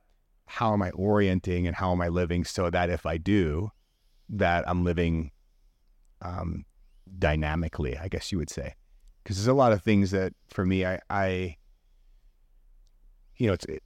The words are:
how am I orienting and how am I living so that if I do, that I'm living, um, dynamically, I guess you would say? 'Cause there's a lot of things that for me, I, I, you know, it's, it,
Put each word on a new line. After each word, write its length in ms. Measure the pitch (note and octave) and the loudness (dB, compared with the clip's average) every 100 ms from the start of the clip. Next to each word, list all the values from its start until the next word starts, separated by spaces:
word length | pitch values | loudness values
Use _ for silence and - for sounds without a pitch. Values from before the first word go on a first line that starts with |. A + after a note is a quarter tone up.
| _ _ _ _ - | _ _ _ _ -16
how 280 | - A2+ | -4 0
am 80 | G#2 | 0
I 100 | F2+ | 0
orienting 760 | - G2+ G#2 G2 F#2 F#2 F2 F2 | -2 2 4 4 2 0 0 0
and 100 | D#2+ | -2
how 180 | F#2 | 0
am 80 | F2+ | 0
I 80 | F2 | 0
living 340 | F2 E2+ F2 | 0 0 0
so 260 | - - F2 | -2 -2 0
that 200 | F2 F2 | 0 0
if 160 | E2 - | -2 -4
I 120 | E2 | -4
do, 540 | F#2+ G#2 D#2+ D#2 G#2 - _ _ _ _ - | 2 2 2 -2 -6 -10 _ _ _ _ -10
that 380 | G2+ F2+ F2 - | -2 2 2 0
I'm 160 | F2+ | 0
living, 480 | F2 E2+ E2+ E2 D2+ - _ _ _ _ _ _ _ _ | 0 2 0 0 -4 -12 _ _ _ _ _ _ _ _
um, 440 | F2+ F2+ E2+ E2 - _ _ - - F#2 | -12 -8 -8 -8 -12 _ _ -20 -20 -2
dynamically, 800 | E2+ D#2 D2+ D#2+ D#2+ - C2+ C2+ | 0 0 0 -2 -4 -4 -6 -6
I 120 | F#2 | -8
guess 240 | - - | -8 -4
you 40 | F2+ | -6
would 120 | D2 | -4
say? 260 | - - - _ - - _ | -8 -12 -14 _ -20 -20 _
'Cause 140 | - F#2+ | -8 -2
there's 100 | A2+ | 2
a 60 | |
lot 180 | C#3 A#2+ | 4 6
of 100 | G#2 | 4
things 300 | A2 G2+ F#2+ | 4 4 4
that 220 | F#2+ F#2 - _ | 2 0 -4 _
for 160 | - F#2 | -2 2
me, 200 | F#2+ F#2 | 2 0
I, 140 | F#2 - | -4 -4
I, 460 | G2+ F#2+ F#2 F2+ - _ _ _ _ _ - - _ _ _ _ - - _ - _ _ - | -2 0 -2 -4 -10 _ _ _ _ _ -20 -20 _ _ _ _ -20 -20 _ -20 _ _ -2
you 100 | A#2 | 0
know, 60 | |
it's, 120 | F2+ - | 0 -4
it, 160 | D2+ | -12